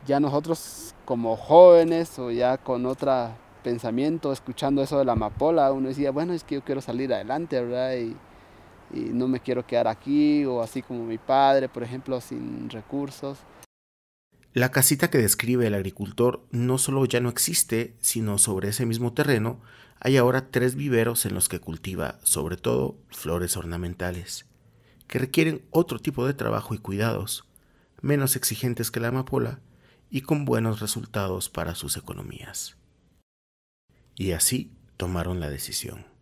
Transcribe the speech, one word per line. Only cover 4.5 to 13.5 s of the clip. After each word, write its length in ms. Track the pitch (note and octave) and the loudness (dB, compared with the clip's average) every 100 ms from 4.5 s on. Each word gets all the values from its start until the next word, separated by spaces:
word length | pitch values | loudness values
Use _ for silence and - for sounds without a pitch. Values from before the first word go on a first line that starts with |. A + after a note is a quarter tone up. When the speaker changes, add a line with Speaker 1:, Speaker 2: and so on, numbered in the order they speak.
| B2 C#3+ C#3 | -4 0 0
Speaker 1:
eso 160 | C3+ C#3+ | 0 2
de 60 | C3 | 2
la 80 | |
amapola, 580 | A2+ G#2+ - D3 E3 C#3 | 2 0 0 2 4 4
uno 180 | C3+ C3 | 2 -2
decía, 220 | C3+ C#3+ | -2 -2
"Bueno, 220 | C3+ E3+ | 0 -2
es 100 | E3+ | -4
que 120 | - C#3+ | -4 -8
yo 60 | |
quiero 180 | C3+ C3+ | -4 -6
salir 320 | C3+ B2 C3+ | -4 -4 -2
adelante, 480 | A2 G#2 C#3 E3+ C3+ | -2 -2 -6 -2 -2
¿verdad? 340 | A#2+ B2 C3 B2+ | -2 -2 -2 -2
Y, 200 | A#2 - - - - - - - - - | -6 -8 -18 -20 -20 -20 -20 -20 -12 -8
y 120 | B2 | -4
no 160 | A#2+ B2+ | -2 0
me 120 | B2 | -2
quiero 260 | - B2 B2 | -2 -4 0
quedar 220 | A#2+ A#2 | 0 0
aquí", 580 | A2 - D3 D3 D3 C#3+ | -2 0 2 4 4 2
o 160 | B2 | -2
así 200 | A2+ C3+ | -4 -6
como 240 | - B2 A2+ | -8 -8 -6
mi 120 | A2+ | -8
padre, 520 | - C3+ C#3 C#3 C3 | 0 4 6 4 2
por 140 | - | -6
ejemplo, 360 | A#2 B2+ C3+ B2+ | -10 -10 -6 -8
sin 480 | - B2 A#2+ A#2+ A#2+ | -6 -10 -8 -10 -10
recursos. 720 | A2+ G#2+ C#3 C#3 C3 C#3 C#3 - | -12 -10 -8 -8 -10 -12 -12 -18